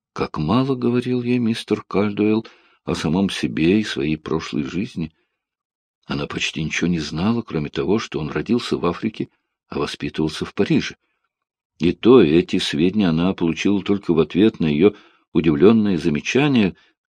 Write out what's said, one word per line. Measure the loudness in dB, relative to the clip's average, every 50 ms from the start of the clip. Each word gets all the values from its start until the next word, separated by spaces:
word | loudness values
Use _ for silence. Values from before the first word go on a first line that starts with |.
| _ _ -8
как | -8 -8 -6 -4
мало | -4 -2 0 0 0 0 0 -2
говорил | -2 -2 0 0 0 -2 -2 -4 -4 -2
ей | -2 -2 0
мистер | 0 -2 -2 -4 -2 -4 -4 -4 -4
Кальдуэлл | -4 -2 -2 0 0 0 0 2 2 2 0 -2 -6 -20 _ _ _ _ _ -8
о | -6 -6
самом | -2 -2 0 0 2 0 0
себе | -2 -4 -6 -4 -2 0 2 2 2 2
и | 0
своей | -2 -4 -4 -2 -4 -4
прошлой | -4 -4 -6 -6 -6 -6 -6 -6 -6 -6
жизни. | -4 -6 -8 -8 -8 -8 -10 -10 -10 _ _ _ _ _ _ _ _ _ _ _ _ _ _ _ _ _ _ _
Она | -8 -6 -6 -6
почти | -6 -6 -6 -6 -6 -6 -6
ничего | -6 -4 -4 -2 -2
не | -2 -2 -2
знала, | -4 -6 -6 -2 -2 -2 -2 -2
кроме | -4 -6 -6 -6 -6 -6
того, | -6 -6 -2 0 -2
что | -2 -2 -6 -8 -8
он | -8 -6
родился | -6 -6 -2 -2 -2 -2 0 -2 -4
в | -2 -2
Африке — | -4 -4 -2 -6 -8 -6 -6 -10 -10 _ _ _ _ _ _ _ -12
а | -6 -6
воспитывался | -6 -6 -6 -8 -10 -8 -4 -2 -2 -2 -2 -6 -10
в | -8 -2
Париже. | -2 0 2 2 0 0 -2 -12 _ _ _ _ _ _ _ _ _ _ _ _ _ _ _ _ -2
И | 0 0 0
то | 2 6 8 8 8
эти | 8 8 4 2 2 2 -2 -4
сведения | -2 -2 -2 0 0 2 2 2 2
она | 2 2 2 0 0 -2
получила | 0 -2 -2 -2 0 0 0 0 0
только | 0 -2 -2 -2 0 0 2
в | 2
ответ | 2 2 2 4 4 4 4 2
на | 0
её | 0 2 4 4 4 4 2 -20 _ _ _ _ _ -2
удивлённое | 0 2 2 4 6 6 6 6 6 2 0 -2
замечание, | 0 0 0 -2 -2 -4 -2 0 0 2 2 2 2 2 2 -2 _ _ _ _ _ _ _